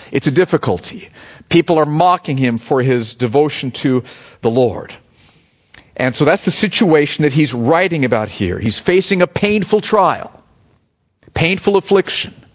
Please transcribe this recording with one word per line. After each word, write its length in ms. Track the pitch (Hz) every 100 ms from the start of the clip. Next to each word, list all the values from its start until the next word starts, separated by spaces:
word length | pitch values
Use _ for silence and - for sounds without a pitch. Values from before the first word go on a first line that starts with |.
| -
It's 140 | 127 151
a 40 |
difficulty. 800 | 131 - - - 90 - - - - - - -
People 300 | 170 165 160
are 80 | 147
mocking 500 | 151 180 175 - 135
him 220 | 131 117
for 240 | - 139
his 320 | 127 123 113
devotion 560 | - 123 127 151 - 135 -
to 220 | 143 127 117 - - -
the 80 | 117
Lord. 440 | 117 123 87 - - _ _ _ _ _ _ _ - _ -
And 180 | 127
so 120 | 117 143
that's 180 | 196
the 60 | -
situation 720 | 160 214 - 160 156 143 -
that 100 | 151
he's 220 | 135 151
writing 500 | 120 117 165 185 165
about 240 | 127 113 107
here. 300 | - 95 90
He's 200 | 110 104
facing 440 | - 185 190 190
a 40 | 180
painful 540 | - 208 214 185 214
trial, 500 | - 214 180 107 85 - _ _ _ _ _ _ _ _ -
painful 440 | - 165 190 - 196
affliction. 580 | - 196 180 - - - -